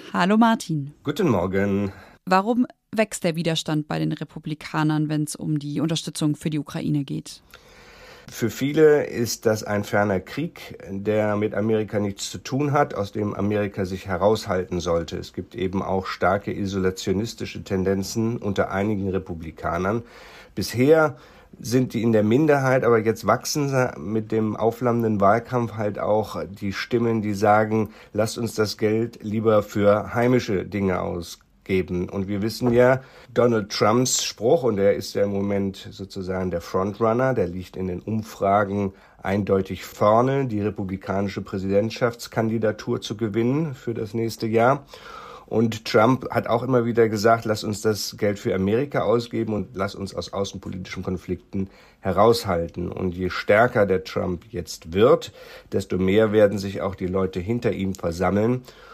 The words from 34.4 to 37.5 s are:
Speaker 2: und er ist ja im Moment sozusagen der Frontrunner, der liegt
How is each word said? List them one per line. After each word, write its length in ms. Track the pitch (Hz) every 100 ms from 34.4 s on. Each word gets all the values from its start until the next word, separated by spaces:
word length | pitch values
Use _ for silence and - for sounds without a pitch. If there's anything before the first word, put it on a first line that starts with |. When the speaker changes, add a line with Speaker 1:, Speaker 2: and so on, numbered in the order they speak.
| 110 165
Speaker 2:
und 140 | 123 98
er 160 | 98
ist 200 | 98 101
ja 100 | 101
im 80 | 101
Moment 560 | 98 101 101 98 95 104
sozusagen 600 | - 95 98 92 92 92
der 80 | 85
Frontrunner, 760 | - 95 98 98 113 117 131
der 140 | 117
liegt 300 | 90